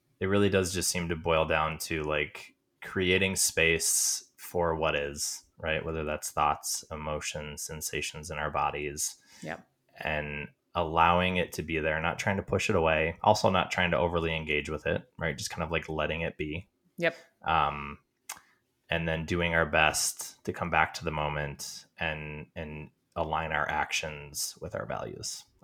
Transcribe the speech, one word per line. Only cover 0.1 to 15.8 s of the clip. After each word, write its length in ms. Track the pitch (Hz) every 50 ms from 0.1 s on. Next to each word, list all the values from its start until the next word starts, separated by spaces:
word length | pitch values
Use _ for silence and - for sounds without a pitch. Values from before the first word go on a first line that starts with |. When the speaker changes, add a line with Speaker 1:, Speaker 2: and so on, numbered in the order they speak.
| _ -
Speaker 1:
it 80 | 98
really 240 | 95 101 104 101 98
does 240 | 95 95 92 87 92
just 160 | 90 80 -
seem 180 | - 90 87 85
to 60 | 87
boil 280 | 80 82 85 80 80 80
down 340 | 76 80 78 78 78 80 78
to, 240 | - - 82 78
like, 520 | 78 76 76 76 76 73 - - - - - _ _ _ _ -
creating 540 | - - - 98 92 90 92 95 98 95 95
space 880 | - - - - 82 82 82 82 82 - - - - - - - - - _ _
for 380 | - - - - 90 85 82 82
what 220 | 78 80 78 76
is, 480 | 73 71 71 71 73 - - - - - _ _
right? 280 | - 82 80 78 78 -
Whether 180 | 80 80 80
that's 300 | 76 76 76 76 - -
thoughts, 520 | - 76 73 73 73 - - - - - - -
emotions, 720 | 80 76 76 76 76 76 - - - 80 76 76 73 73
sensations 640 | - - 82 78 - - - 73 73 - - 80 76 90
in 60 | 82 73
our 120 | 76 76
bodies. 640 | 71 73 71 71 71 73 73 73 71 73 - - - - _ - - -
Speaker 2:
Yep. 220 | - 78 80 - - _ _ _ _ _ - -
Speaker 1:
And 480 | - 78 78 76 73 73 73 73 71 - - _ _ _ -
allowing 640 | 87 85 78 80 82 82 85 87 90 92 92 92
it 160 | 90 85 -
to 100 | - -
be 160 | 82 78 80 78
there, 220 | 76 78 78 80
not 180 | 80 85 - -
trying 200 | - 110 98 95
to 40 |
push 260 | 87 - - 95 - -
it 60 | 104
away, 440 | 87 80 80 80 78 80 80 80 -
also 280 | - 107 104 - - 104
not 200 | 95 92 - -
trying 220 | - 92 90 87
to 60 | 82 64
overly 360 | 87 85 85 85 82 82 80
engage 340 | 80 78 76 76 73 71 -
with 200 | 78 73 - 82
it, 160 | 90 92 - _ _
right? 220 | - 87 80 71 64
Just 120 | - -
kind 120 | - -
of, 80 | 82 80
like, 180 | 82 82